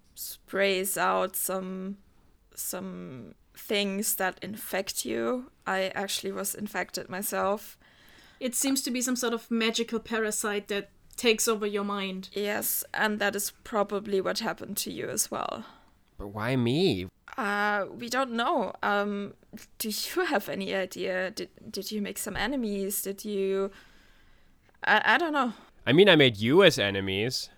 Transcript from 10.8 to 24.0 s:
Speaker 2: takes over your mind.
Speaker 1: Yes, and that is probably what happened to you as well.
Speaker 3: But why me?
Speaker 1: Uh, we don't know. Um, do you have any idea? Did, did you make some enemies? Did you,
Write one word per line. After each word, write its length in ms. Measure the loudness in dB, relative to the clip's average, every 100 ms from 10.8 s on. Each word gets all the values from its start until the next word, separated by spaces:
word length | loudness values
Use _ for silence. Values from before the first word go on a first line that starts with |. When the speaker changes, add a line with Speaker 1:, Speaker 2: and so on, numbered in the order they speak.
| -6 -14 -18 0
Speaker 2:
takes 320 | 2 4 2
over 180 | 0 0
your 160 | -2
mind. 440 | -2 -2 -4 -6 -8
Speaker 1:
Yes, 520 | -4 -2 -2 -2 -2 -2
and 240 | 0 0 2
that 160 | 0
is 180 | 0 -4 -8
probably 560 | -2 0 0 -2 0 0
what 180 | 0 -2
happened 360 | -4 -6 -6 -6
to 140 | -6
you 160 | -6 -4
as 220 | -2 -2
well. 340 | -4 -4 -6 -10 -18 -20 _ _ -14
Speaker 3:
But 100 | -10
why 260 | -4 0
me? 540 | 2 4 4 4 2 -4 -12 -12 -6
Speaker 1:
Uh, 500 | -2 0 0 0 -2 -8
we 100 | -4
don't 240 | -2 0
know. 400 | 0 2 2 0 -2
Um, 520 | 0 2 0 -2 -6 -12 _ -20 -16 -8
do 100 | -6
you 360 | -4 -2 0 2
have 220 | 0 0
any 260 | -4 -2
idea? 560 | -2 -4 -4 -2 -2 -2
Did, 180 | -6 -10 -12 -12
did 220 | -8 -6
you 100 | -4
make 180 | -4 -6
some 180 | -6 -2
enemies? 680 | -2 0 0 -2 -2 -4
Did 220 | -4 -6
you, 460 | -4 -2 0 0 -2 -6 -20 -20